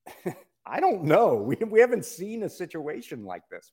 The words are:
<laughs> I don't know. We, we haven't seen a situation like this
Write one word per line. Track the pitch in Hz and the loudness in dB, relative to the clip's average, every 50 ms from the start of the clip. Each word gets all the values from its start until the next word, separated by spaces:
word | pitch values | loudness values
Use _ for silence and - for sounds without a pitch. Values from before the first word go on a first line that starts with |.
| _ - - - - | _ -20 -20 -12 -10
<laughs> | 185 - - - _ _ _ _ | -10 -10 -10 -14 _ _ _ _
I | - - - | -10 -4 0
don't | 349 381 240 190 160 | 0 0 0 0 2
know. | 151 151 196 233 196 135 | 4 4 6 6 4 4
We, | 107 101 120 143 | 2 0 -2 -4
we | - 226 220 208 220 | -4 -4 2 6 6
haven't | 240 247 247 214 - | 6 6 4 0 -4
seen | - - - 180 208 220 233 208 | -6 -10 -12 -10 -10 -8 -6 -8
a | 160 | -8
situation | - - 180 160 - 165 147 147 156 220 233 - 156 123 104 | -8 -8 -10 -10 -10 -10 -10 -8 -10 -10 -12 -12 -12 -12 -12
like | 95 90 87 - _ | -12 -12 -14 -14 _
this | 90 87 - _ | -18 -18 -18 _